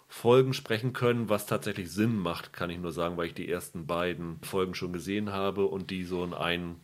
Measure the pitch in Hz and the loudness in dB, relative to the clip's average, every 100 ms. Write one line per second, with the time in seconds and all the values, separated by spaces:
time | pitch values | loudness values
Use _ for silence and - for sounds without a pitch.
0 | - - 113 131 131 127 - 110 127 - | -16 0 6 8 8 2 -2 0 0 2
1 | 120 120 107 104 - 107 107 101 87 90 | 2 2 2 0 0 -2 -2 -4 -4 2
2 | 113 110 85 82 - - 87 87 87 80 | 2 2 0 -4 -8 -6 -4 -4 -4 -2
3 | 85 87 85 73 85 87 - 87 76 85 | -2 0 -4 -4 -4 -4 -4 -8 -2 0
4 | 90 85 85 82 - 98 92 87 90 87 | 0 -2 -6 -8 -4 0 0 -2 -4 -4
5 | 82 101 107 98 98 95 98 95 92 95 | -2 -2 -2 -2 0 2 2 0 -4 -4
6 | 87 90 87 85 85 87 87 85 | -2 -2 -2 -2 0 0 -2 -10